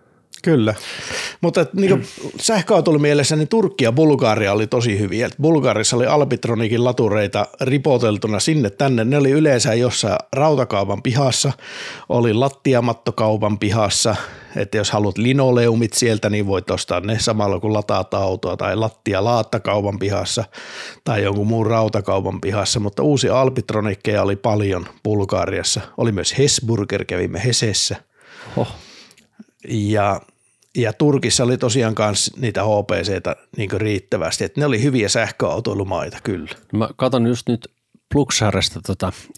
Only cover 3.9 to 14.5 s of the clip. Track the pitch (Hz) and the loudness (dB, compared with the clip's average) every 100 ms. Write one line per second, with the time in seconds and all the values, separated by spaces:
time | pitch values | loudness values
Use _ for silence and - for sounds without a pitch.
3.9 | 123 156 135 110 107 101 104 107 123 117 | 4 4 6 4 4 2 2 2 0 0
4.9 | 101 101 104 127 - 147 160 131 107 107 | 0 0 -2 -2 0 2 4 4 2 2
5.9 | 123 127 151 139 120 113 113 113 117 123 | 2 2 2 2 0 -2 -2 0 2 2
6.9 | 123 110 104 101 104 - - 127 139 147 | 2 2 2 0 -2 -4 -4 -2 0 2
7.9 | 123 117 104 110 104 - 156 104 - 139 | 2 2 0 0 -2 0 0 0 0 0
8.9 | 120 113 143 135 147 151 127 120 113 120 | 2 2 2 4 4 4 2 2 2 0
9.9 | - 107 - - 131 156 143 120 101 98 | 0 -2 -2 -4 0 2 2 0 -2 -2
10.9 | 101 131 123 135 - 143 - - - - | -2 -2 0 2 2 -2 -4 -10 -14 -14
11.9 | - - 120 120 107 135 - 143 123 120 | -14 -2 2 2 2 0 0 0 2 2
12.9 | 117 - 101 110 107 104 104 104 110 101 | -2 -4 0 0 2 0 0 0 2 2
13.9 | - 117 101 - - - | 2 0 0 -6 -14 -10